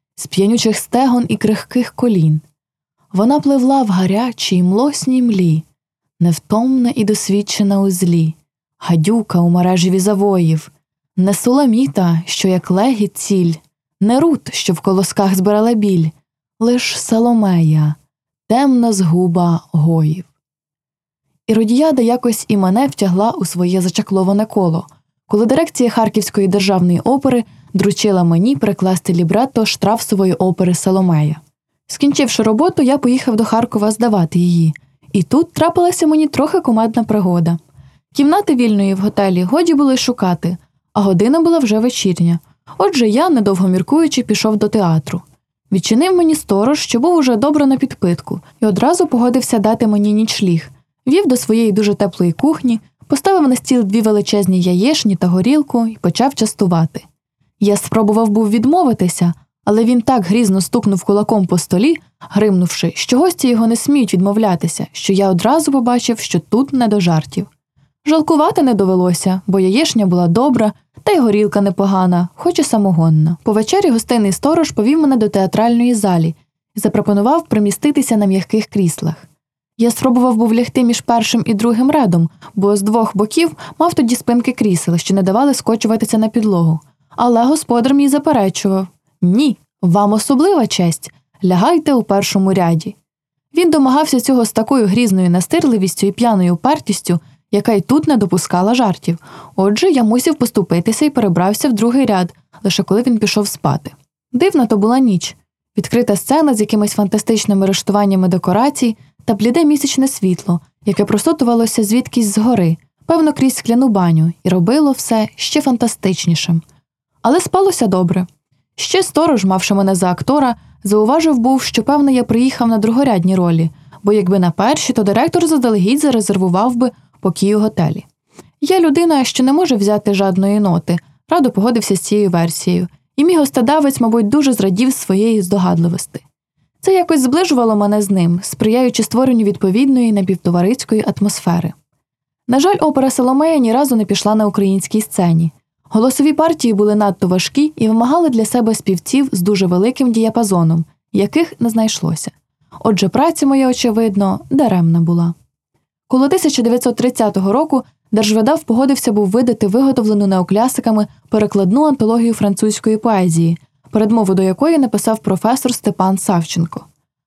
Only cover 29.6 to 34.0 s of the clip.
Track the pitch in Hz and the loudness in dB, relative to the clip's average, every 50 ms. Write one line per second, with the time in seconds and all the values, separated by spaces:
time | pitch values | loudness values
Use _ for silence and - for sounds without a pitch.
29.6 | 220 208 - - - 196 220 233 - - 220 190 196 185 175 - 185 185 175 - | -2 -2 -2 -2 -2 -2 0 -2 -2 -4 -2 0 0 0 0 0 0 -2 0 0
30.6 | 190 180 180 - - 190 185 190 185 180 170 151 151 147 156 - - _ _ _ | 0 0 0 0 0 0 0 2 2 2 2 2 0 -2 -4 -6 -12 _ _ _
31.6 | _ _ _ _ _ - - - - 285 277 - 285 233 - - 220 220 220 214 | _ _ _ _ _ -18 -6 -2 0 0 2 0 -2 0 0 0 0 0 2 2
32.6 | 302 370 370 - 294 247 269 285 - 247 247 262 - - 226 214 226 - - 226 | 0 0 2 2 2 2 2 2 0 0 0 0 0 0 0 0 0 0 0 0
33.6 | 233 240 - 214 208 214 214 220 | 0 -2 -2 -2 -2 -2 0 0